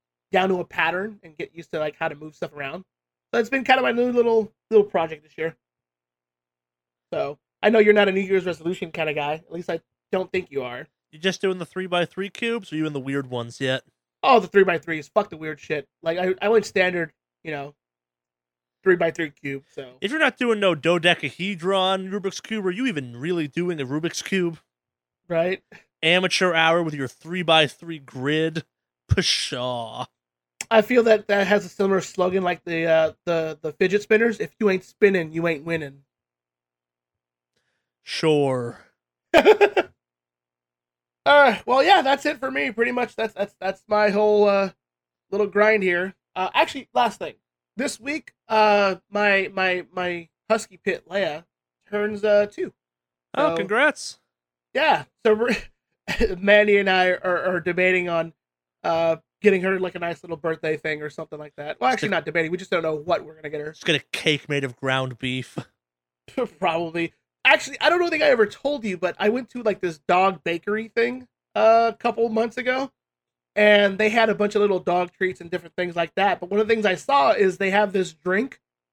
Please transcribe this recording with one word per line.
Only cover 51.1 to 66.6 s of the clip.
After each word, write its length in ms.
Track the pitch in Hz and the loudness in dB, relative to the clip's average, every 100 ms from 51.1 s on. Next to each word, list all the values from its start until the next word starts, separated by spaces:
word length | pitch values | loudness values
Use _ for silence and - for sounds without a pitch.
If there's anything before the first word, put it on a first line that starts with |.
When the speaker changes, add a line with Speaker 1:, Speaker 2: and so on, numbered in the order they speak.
| 196 170 151 - _ _ _ - | -4 -4 -6 -14 _ _ _ -8
Speaker 1:
turns, 320 | 208 208 208 | -4 -4 -2
uh, 240 | 214 208 208 | 2 2 2
two. 220 | - 370 - _ _ _ _ _ | -4 -10 -10 _ _ _ _ _
Speaker 2:
Oh, 160 | - 302 | -2 0
Speaker 1:
So, 80 | 170 | 0
Speaker 2:
congrats. 640 | 190 220 294 - - - _ _ _ _ _ | -2 2 2 0 -10 -16 _ _ _ _ _
Speaker 1:
yeah. 300 | 262 311 170 - _ 226 | -2 2 0 -2 _ 2
So 80 | |
we're, 1040 | 214 240 220 - _ _ _ - - - 180 | 2 0 -2 -6 _ _ _ -8 -2 -2 0
<laughs> 0 | |
Mandy 400 | 196 208 208 202 | 4 6 6 4
and 120 | 196 | 4
I 180 | 185 185 | 2 2
are, 340 | 180 185 175 185 180 | 0 -2 -2 -2 -2
are 40 | |
debating 480 | 180 175 185 185 175 | -2 0 2 0 0
on, 240 | 165 165 - _ _ _ _ 175 | -4 -4 -10 _ _ _ _ -2
uh, 320 | 165 165 160 _ _ | 0 0 -2 _ _
getting 220 | 208 190 | 2 2
her, 180 | 185 190 | 0 -2
like, 140 | 180 175 | -4 -6
a 40 | |
nice 240 | 170 165 | -8 -10
little 140 | 170 160 | -12 -6
birthday 400 | 165 160 156 156 | -6 -4 -4 -4
thing 240 | 156 151 | -4 -6
or 80 | 151 | -8
something 280 | - 156 151 | -12 -14 -14
like 200 | 151 - | -16 -14
that. 240 | 147 156 | -12 -2
Well, 80 | 247 | -2
Speaker 2:
Just 60 | 247 | 0
Speaker 1:
actually, 120 | 233 | -2
Speaker 2:
a 40 | |
Speaker 1:
not 120 | 180 156 | -4 -2
debating. 260 | 165 160 | -4 -2
We 60 | 175 | -4
just 140 | 190 | -4
don't 120 | 180 | -4
know 120 | 160 156 | -2 -4
what 300 | 160 165 143 | -2 -4 -4
we're 100 | 156 | -16
gonna 140 | 151 | -12
get 100 | 151 | -10
her. 120 | 151 | -10
Speaker 2:
Just 100 | 156 | -8
get 140 | - 147 | -2 -2
a 40 | - | -4
cake 340 | - 160 147 - | -6 -2 -2 -2
made 160 | 143 | -4
of 140 | 135 120 | -4 -6
ground 400 | 131 131 131 123 | -4 -2 -4 -6
beef. 380 | 127 127 - - - _ _ _ _ _ _ - | -8 -6 -8 -12 -16 _ _ _ _ _ _ -8
Speaker 1:
<laughs> 220 | 240 | -8
Probably. 540 | - | -4